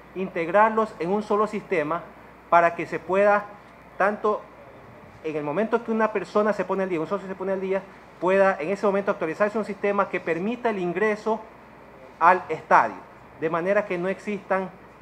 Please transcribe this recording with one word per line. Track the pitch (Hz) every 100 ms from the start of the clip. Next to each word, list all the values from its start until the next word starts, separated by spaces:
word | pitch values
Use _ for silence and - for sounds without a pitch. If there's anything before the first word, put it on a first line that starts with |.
| - 180
integrarlos | 190 185 165 190 226 220 214 -
en | 165
un | 208
solo | 214 208 208
sistema | 208 - 180 147 170 - - - - -
para | 170 170
que | 170 156
se | 160
pueda, | - 190 208 202 208 - - - - -
tanto | 190 208 214 208 - - - - - - - -
en | 160 151
el |
momento | 147 156 226 226
que | 233
una | 220 220
persona | 208 180 208 214
se | 202 185
pone | 190
al | 190
día, | 165
un | 156
socio | 202 190
se | -
pone | 190
al | 190
día, | 190 190 190 - - -
pueda | 175 196 196 190
en | 156
ese | 202 208
momento | 196 202
actualizarse | - 160 156 208 220
un | 208
sistema | 196 202 202 190
que | 180
permita | 180 165 202 240 240
el | 208
ingreso | 175 175 214 208 220 226 - - - - - - - -
al | 165 185 -
estadio, | 156 - 175 117 95 - - - -
de | 156
manera | 170 180 202 202
que | 180
no | 180
existan | 190 - 202 - 190 185 - - -